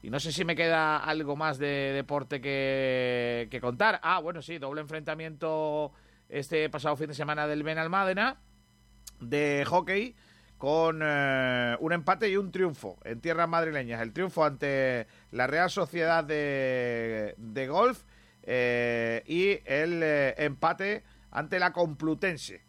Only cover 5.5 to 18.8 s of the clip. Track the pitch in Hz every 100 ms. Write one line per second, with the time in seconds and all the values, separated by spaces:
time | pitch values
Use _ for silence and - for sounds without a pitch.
5.5 | 156 156 151 147 - - _ _ 143 139
6.5 | 160 156 151 147 143 151 143 147 151 151
7.5 | 151 151 160 165 190 190 185 240 269 -
8.5 | - _ _ - - - - 120 143 147
9.5 | 143 139 175 165 196 247 - - - -
10.5 | - 135 160 165 160 156 147 139 135 127
11.5 | 123 120 120 160 170 165 196 214 196 196
12.5 | 185 185 135 104 90 - 117 160 165 165
13.5 | 170 165 151 120 117 113 151 185 165 151
14.5 | 135 143 135 131 123 110 - - 117 131
15.5 | 156 180 202 160 170 160 165 147 151 147
16.5 | 139 131 127 120 117 113 110 104 98 113
17.5 | 110 131 165 240 247 - - - _ -
18.5 | 123 123 120